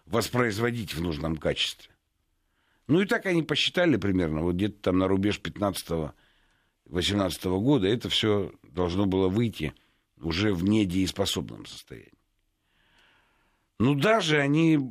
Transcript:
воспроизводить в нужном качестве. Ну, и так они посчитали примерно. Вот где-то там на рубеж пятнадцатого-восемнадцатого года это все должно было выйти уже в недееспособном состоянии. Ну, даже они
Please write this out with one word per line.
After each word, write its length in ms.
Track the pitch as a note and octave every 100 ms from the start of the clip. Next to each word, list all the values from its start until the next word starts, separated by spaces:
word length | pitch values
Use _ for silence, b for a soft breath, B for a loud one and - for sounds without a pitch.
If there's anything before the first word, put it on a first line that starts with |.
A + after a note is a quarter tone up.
| b
воспроизводить 880 | A2+ - B2 A#2+ G2+ A#2+ A#2+ F2+
в 80 | D#2
нужном 340 | F2 D2 D#2+ D#2+
качестве. 560 | D#2+ C#2 - - - _ _ _ _ _ _ _ _ _ -
Ну, 160 | E3
и 60 | G3+
так 180 | A3+ G3
они 160 | E3+
посчитали 560 | D3 D3 - - F3 A2
примерно. 460 | G2+ F#2 D#2+ D#2
Вот 100 | F2
где-то 260 | F2+ G#2 -
там 180 | G2 F#2
на 80 | F#2+
рубеж 320 | G2 G2+ G2
пятнадцатого-восемнадцатого 2250 | E2 F2 G2+ F2+ - E2 D2 - _ _ _ _ _ _ - E2 F2 G2+ F#2 - F#2 F#2+
года 280 | A#2+ C#3+ F#2+
это 200 | G#2 F#2
все 440 | - A2 G2+ F#2 -
должно 420 | - F2 F2+ F#2 G2+
было 240 | F#2+ F#2+
выйти 440 | G2+ A#2 - D2 - _ _ _ _
уже 360 | D#2 E2 G#2+
в 100 | F2+
недееспособном 1000 | F#2+ A2 G2 F#2 F#2 - F#2+ F#2+ A1+ G#1 -
состоянии. 440 | - - A1+ - _ _ _ _ _ _ _ _ _ _ _ _ _ _ _ _ -
Ну, 160 | A#2+
даже 460 | C#3+ G3 A3 E3 D3+
они 400 | C#3 D3+ E3 D3+ C3